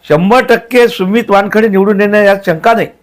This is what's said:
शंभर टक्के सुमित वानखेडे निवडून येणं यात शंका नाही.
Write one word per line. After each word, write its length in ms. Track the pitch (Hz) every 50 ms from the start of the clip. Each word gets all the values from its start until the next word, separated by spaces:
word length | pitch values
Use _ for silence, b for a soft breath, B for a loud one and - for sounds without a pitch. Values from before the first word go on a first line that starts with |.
| _ -
शंभर 340 | 147 151 180 196 233 254 233
टक्के 440 | - 240 220 - - - 247 240
सुमित 360 | 226 233 - 214 185 202 233 233 -
वानखेडे 380 | 202 196 202 208 - 214 220
निवडून 340 | 226 190 190 196 202 214 190
येणं 220 | 208 202 208 208 208
यात 140 | 196 196 196 196
शंका 280 | 185 165 160 156 226 233
नाही. 140 | 214 165 - _ _